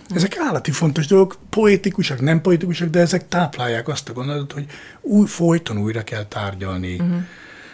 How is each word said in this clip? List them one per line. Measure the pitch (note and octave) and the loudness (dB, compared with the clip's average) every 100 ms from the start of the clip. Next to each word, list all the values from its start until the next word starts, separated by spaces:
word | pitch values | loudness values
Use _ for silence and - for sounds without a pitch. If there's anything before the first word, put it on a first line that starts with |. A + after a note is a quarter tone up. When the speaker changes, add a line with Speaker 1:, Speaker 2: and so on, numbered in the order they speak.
| - | -4
Speaker 1:
Mhm. | F3+ | 0
Speaker 2:
Ezek | G3 F#4 | 0 0
állati | D4 D3+ - | -2 -2 -2
fontos | C#3 D#3+ D3+ C#3 | 0 0 2 4
dolgok, | F#3+ F#3+ - - | 4 4 0 -6
poétikusak, | G#3+ G#3+ G3 G3 - - B2+ | 2 4 4 2 -2 -2 -2
nem | C#3 E3 | 2 2
poétikusak, | F#3 E3+ F3+ E3 E3+ | 4 2 2 -2 0
de | F3 | 2
ezek | E3+ F3+ - | 4 2 -2
táplálják | F3 E3+ - B2 A#2 C#3 | -2 -2 -2 -4 -4 -4
azt | C#3 - | -6 -8
a | |
gondolatot, | B2 C3+ D3 C#3+ | -8 -6 -6 -6
hogy | C#3+ C#3+ - - - | -10 -12 -14 -20 -10
új, | D4 G#3 G3 | 2 4 4
folyton | - E3+ E3 E3 G#2+ | 2 2 2 0 -4
újra | G#2 A2+ | -4 -4
kell | G#2+ A2 | -6 -10
tárgyalni | G2+ A2+ G2+ F#2+ F#2+ F#2 F#2 F2+ | -8 -6 -6 -6 -6 -6 -6 -2
Speaker 1:
Mhm. | F3 F3 F3+ - - - - | -2 -2 -6 -14 -20 -20 -20